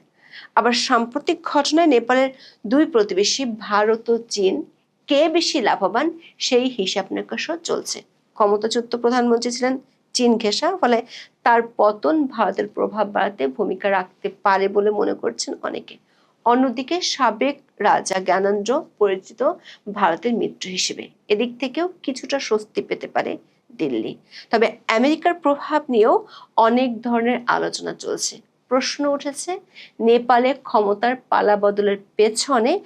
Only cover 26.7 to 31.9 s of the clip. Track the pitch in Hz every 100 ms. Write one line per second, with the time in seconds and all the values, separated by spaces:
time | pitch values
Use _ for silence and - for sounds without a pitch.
26.7 | 240 262 220 240 233 233 240 240 165 165
27.7 | - 170 - 180 - - - _ _ _
28.7 | 254 254 - 285 285 285 277 - 381 -
29.7 | - - - 226 240 240 240 254 269 -
30.7 | 226 202 202 240 254 - 208 196 208 202
31.7 | 202 202